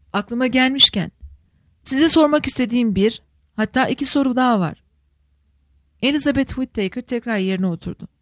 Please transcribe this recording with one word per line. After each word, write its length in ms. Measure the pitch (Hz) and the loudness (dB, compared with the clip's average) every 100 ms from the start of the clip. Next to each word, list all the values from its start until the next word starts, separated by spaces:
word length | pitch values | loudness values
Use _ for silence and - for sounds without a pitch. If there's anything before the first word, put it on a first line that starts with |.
| _ | _
aklıma 340 | 202 208 233 254 | -6 -4 -2 0
gelmişken, 640 | 254 254 269 - 202 160 - - - _ _ _ _ | 2 2 4 2 2 -6 -8 -20 -20 _ _ _ _
size 240 | - 262 320 | -4 2 4
sormak 380 | 320 302 302 277 | 6 4 2 0
istediğim 480 | - 233 240 226 | -4 -2 0 0
bir, 280 | 190 214 - _ _ _ - | 2 0 0 _ _ _ -4
hatta 320 | 214 262 262 | -2 0 0
iki 160 | 247 | -2
soru 320 | 277 285 262 240 | -2 0 0 2
daha 240 | 254 214 | 2 2
var. 240 | 165 - _ _ _ _ _ _ _ _ _ _ _ _ | 0 -6 _ _ _ _ _ _ _ _ _ _ _ _
Elizabeth 520 | 240 294 285 269 269 | -2 0 0 0 -2
Whittaker 480 | - 254 - 196 208 | -4 -6 -4 -4 -6
tekrar 340 | - 240 233 214 | -6 -6 -4 -2
yerine 300 | 190 185 185 | -2 -2 -2
oturdu. 420 | 170 - - - _ | -4 -8 -12 -16 _